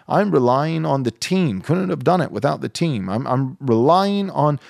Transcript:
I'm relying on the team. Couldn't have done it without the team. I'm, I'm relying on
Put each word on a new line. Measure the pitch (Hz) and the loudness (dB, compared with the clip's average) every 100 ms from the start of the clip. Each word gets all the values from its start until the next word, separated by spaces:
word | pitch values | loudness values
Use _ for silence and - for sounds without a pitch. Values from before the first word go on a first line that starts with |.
| - | -2
I'm | 147 208 | 0 2
relying | 151 120 131 156 165 | 2 2 2 0 -2
on | 160 139 | 0 0
the | 123 | -2
team. | - - 185 160 95 | -4 -2 0 0 -2
Couldn't | - 170 185 | -2 -2 -2
have | 151 | -2
done | 127 180 | 2 2
it | 139 | 0
without | 101 139 151 | -2 -2 -2
the | 165 | -6
team. | - 165 120 92 | -4 -2 -2 -2
I'm, | 107 135 | -4 -2
I'm | 127 131 - | -2 -2 -4
relying | 135 113 135 180 202 202 196 | 0 4 4 4 2 -2 -2
on | 147 147 143 | 0 0 0